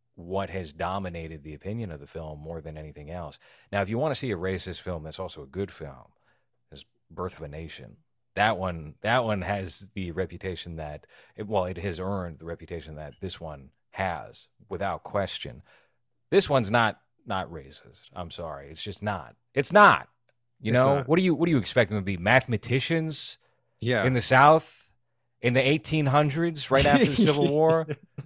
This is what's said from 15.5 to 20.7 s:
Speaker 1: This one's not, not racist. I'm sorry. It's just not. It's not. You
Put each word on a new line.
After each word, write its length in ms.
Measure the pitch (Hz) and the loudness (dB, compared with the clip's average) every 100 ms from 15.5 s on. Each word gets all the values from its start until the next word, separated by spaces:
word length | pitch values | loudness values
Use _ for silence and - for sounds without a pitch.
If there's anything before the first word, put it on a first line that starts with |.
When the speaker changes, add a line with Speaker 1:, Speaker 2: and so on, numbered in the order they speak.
| 60 - _ _ _ _ _ _ | -14 -20 _ _ _ _ _ _
Speaker 1:
This 180 | 190 196 | 0 4
one's 220 | 139 101 | 2 2
not, 280 | 117 110 - _ _ - | 2 2 0 _ _ -6
not 240 | 95 85 | -6 -6
racist. 580 | 82 67 - - - - | -10 -14 -20 -20 -20 -16
I'm 160 | 92 87 | -12 -12
sorry. 400 | - 82 71 71 | -10 -10 -10 -14
It's 120 | - | -12
just 200 | 107 95 | -10 -6
not. 340 | 104 95 64 - _ | -6 -6 -8 -20 _
It's 160 | - 135 | -4 4
not. 380 | 196 202 87 - _ _ _ _ _ | 8 8 8 0 _ _ _ _ _
You 100 | 110 | 0